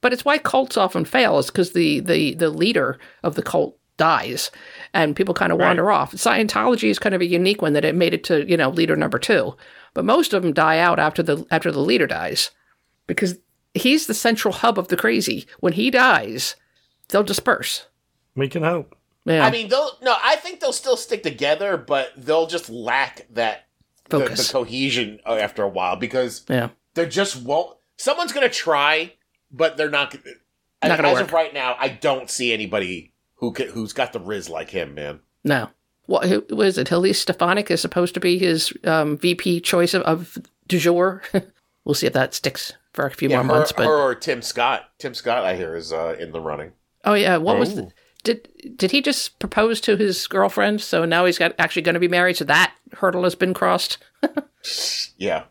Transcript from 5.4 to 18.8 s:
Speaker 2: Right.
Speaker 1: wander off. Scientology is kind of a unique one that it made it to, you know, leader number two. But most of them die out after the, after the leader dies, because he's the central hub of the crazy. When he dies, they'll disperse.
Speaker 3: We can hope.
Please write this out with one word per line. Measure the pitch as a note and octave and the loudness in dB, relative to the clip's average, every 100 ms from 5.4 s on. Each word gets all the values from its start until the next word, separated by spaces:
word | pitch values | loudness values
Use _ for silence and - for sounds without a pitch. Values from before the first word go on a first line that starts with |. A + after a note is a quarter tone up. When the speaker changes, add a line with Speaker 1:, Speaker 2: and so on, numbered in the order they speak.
| F3+ E3+ | 0 2
Speaker 2:
Right. | E3 | 2
Speaker 1:
wander | F3 F#3 | 2 2
off. | F#3 C#3 | 2 0
Scientology | F#3+ - - G#3+ G#3 A3 A#3+ A3 | -2 0 2 2 2 2 2 0
is | G3+ | 0
kind | G#3+ | 0
of | F#3+ | 0
a | F3 | 0
unique | F3 F#3 G3+ | 2 2 2
one | D#3+ | 2
that | D3 C#3+ | 2 2
it | |
made | D#3+ E3+ E3+ | 2 2 0
it | |
to, | - D#3+ D3+ | 0 0 2
you | E3+ | 2
know, | C3+ | 2
leader | D#3+ D#3+ D#3 | 0 0 2
number | D3+ - | 0 -2
two. | - G3+ G#2+ - - - - | 0 0 0 -8 -20 -20 -10
But | - F3+ | -4 2
most | C#4 E4 | 4 4
of | G3+ | 2
them | F3+ | 0
die | C#3+ D#3+ D#3+ | 2 4 4
out | F3 E3 | 4 4
after | D#3 D#3 | 0 0
the, | D#3+ D3 - | 0 -2 0
after | D#3+ F3 | -2 0
the | C#3+ | -2
leader | D3+ A#3 C#3 | 2 2 2
dies, | - E2+ - - _ _ _ _ _ - | -2 -4 -4 -4 _ _ _ _ _ -6
because | - F#3+ F3+ _ _ _ - | -2 -2 -4 _ _ _ -2
he's | - D4+ - | 2 2 0
the | G#3+ | -2
central | A#3+ A3 G#3+ | 0 2 0
hub | F3+ A#3 A3 | 0 0 0
of | - | -2
the | F3+ | 0
crazy. | A3+ A#3 G3 - - - | 0 0 -2 -6 -8 -4
When | F3+ | -2
he | E3+ A#3 | 0 0
dies, | B3 B3+ F3+ G#2+ A2+ - - _ _ _ _ _ | 4 4 4 0 -6 -6 -8 _ _ _ _ _
they'll | G3 | 0
disperse. | G3+ G3 - - - - - _ _ _ _ - | 0 0 0 -2 -2 -8 -10 _ _ _ _ -4
Speaker 3:
We | C3+ | -4
can | E3+ | 0
hope. | D#3+ E3+ | -2 -2